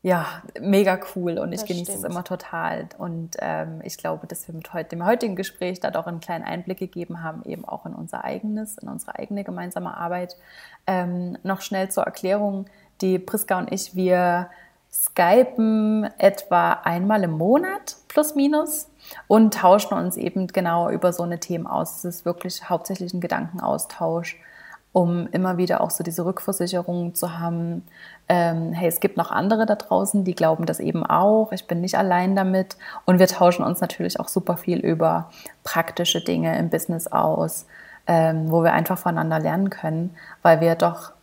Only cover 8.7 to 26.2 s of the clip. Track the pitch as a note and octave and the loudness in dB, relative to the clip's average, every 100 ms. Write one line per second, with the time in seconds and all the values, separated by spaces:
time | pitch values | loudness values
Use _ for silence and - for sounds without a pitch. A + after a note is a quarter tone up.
8.7 | - - - - - - G3+ G3+ F3+ F3+ | -12 -12 -12 -12 -12 -8 -8 -8 -8 -8
9.7 | F3+ F3 - E3+ F3+ F3+ - - - - | -8 -8 -8 -6 -6 -6 -12 -20 -20 -20
10.7 | - - F#3 F3+ F3+ F3+ - F#3+ F#3+ - | -10 -2 -2 -2 -4 -6 -6 -4 -4 -4
11.7 | G3 F#3+ - - - F#3 G#3 G#3 G3 F#3+ | -4 -2 -2 -4 -4 0 0 0 -4 -8
12.7 | _ _ _ F#3+ F#3 F#3 G#3+ - F#3 - | _ _ _ 0 0 0 -4 0 -2 0
13.7 | F#3+ - F#3 F#3 F3+ F3+ F3 F3+ - - | -6 -4 0 4 4 4 2 -2 -12 -20
14.7 | _ _ - - - F3 A3 B3+ - A3 | _ _ -4 -2 4 6 8 6 2 2
15.7 | A3 G#3+ G#3+ G#3 - G3 F#3+ - F3 E3+ | 4 2 2 0 4 4 4 2 4 4
16.7 | - E3+ E3+ G3 G#3+ F3 D#3 F3 C#4 F#4 | 2 0 0 2 2 2 2 4 4 2
17.7 | G4+ - - _ - D4+ C#4+ C#4 D4+ E4+ | -6 -10 -16 _ 0 2 2 2 2 0
18.7 | - - _ - - - A3 A3 - F#3 | -6 -10 _ -20 -20 4 8 8 6 6
19.7 | G3+ - F#3+ F3 - - F#3+ F#3 - F3 | 6 4 -2 -2 -4 -4 -2 -2 0 0
20.7 | E3+ - E3+ F3+ E3+ E3+ E3+ - E3+ E3+ | 0 0 2 0 0 -4 -6 -6 -6 -4
21.7 | - - - F3+ F3 F3 F3 F3+ - - | -4 -4 -6 -8 -4 -4 -4 -8 -10 -4
22.7 | E3 - F#3+ F3+ F3+ F3 - E3 F3+ - | -4 -2 -8 -6 -6 -4 -4 -4 -4 -2
23.7 | - - - E3 E3 E3+ - - - - | -2 -4 -6 -4 -2 -6 -14 -20 -20 -20
24.7 | - _ F#3 F3 F3 E3+ F3 F#3 F3+ F3+ | -20 _ 0 2 0 -2 -2 -2 0 0
25.7 | - E3+ - E3+ E3+ | 0 0 -2 -6 -4